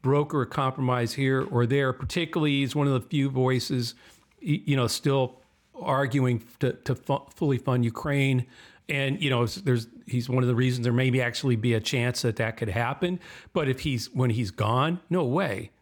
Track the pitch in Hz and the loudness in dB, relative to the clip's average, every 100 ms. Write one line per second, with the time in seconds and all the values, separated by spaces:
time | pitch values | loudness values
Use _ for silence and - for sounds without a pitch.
0 | 127 143 147 156 120 - 135 131 127 123 | 2 2 2 -2 -2 -2 -2 0 0 2
1 | 117 - 135 131 131 120 120 139 135 127 | 0 0 0 0 0 0 2 2 0 -2
2 | - - 160 170 151 139 139 151 143 131 | -4 -4 -2 0 2 2 0 0 2 0
3 | 123 147 139 131 127 127 - 127 117 - | 0 0 0 2 2 0 0 -2 -4 -8
4 | - - _ _ 240 151 - 139 120 - | -20 -20 _ _ -2 -2 0 2 2 0
5 | 147 139 127 - _ _ _ - 175 135 | 0 2 0 -4 _ _ _ -10 -2 0
6 | 139 135 127 117 - - 131 - - 123 | 0 2 2 0 -4 -4 -2 -2 -4 -6
7 | - 135 - - 156 127 - 123 120 117 | -2 -4 -4 -4 0 0 0 0 0 -2
8 | 151 139 135 127 123 - - - - 147 | -2 2 2 2 -2 -10 -20 -20 -6 -2
9 | 135 139 147 127 117 - - 123 113 - | -2 -2 0 0 0 -2 0 0 0 -16
10 | - 123 120 127 123 120 127 123 120 120 | -6 -4 0 0 2 2 2 0 0 2
11 | 131 127 123 120 139 113 120 113 110 131 | 2 2 0 -2 0 2 2 0 0 -2
12 | 120 120 123 107 113 113 110 104 120 139 | 0 0 -2 0 -2 -2 -4 -2 -2 -2
13 | 180 180 - - - - 143 127 156 123 | -4 -4 -10 -20 -6 -2 0 0 -2 -4
14 | - - 127 113 107 - 104 123 147 175 | -4 0 0 0 -2 -2 0 4 2 0
15 | - 180 139 147 180 98 - _ | -2 -2 0 0 0 -4 -8 _